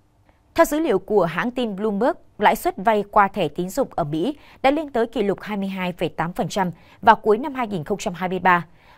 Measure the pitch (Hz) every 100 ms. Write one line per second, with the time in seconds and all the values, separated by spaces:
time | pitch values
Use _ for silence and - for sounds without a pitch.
0 | _ _ _ _ _ - 330 294 330 196
1 | - 214 170 165 220 247 233 190 214 202
2 | 254 - - - 202 - - 208 196 214
3 | 202 214 196 214 156 - 180 - 180 -
4 | 151 156 208 302 - - 262 294 294 226
5 | 226 254 202 185 - 208 196 190 180 175
6 | 165 - 170 185 180 208 180 - - -
7 | 214 220 220 214 302 262 233 190 143 196
8 | - 170 180 185 185 175 - - _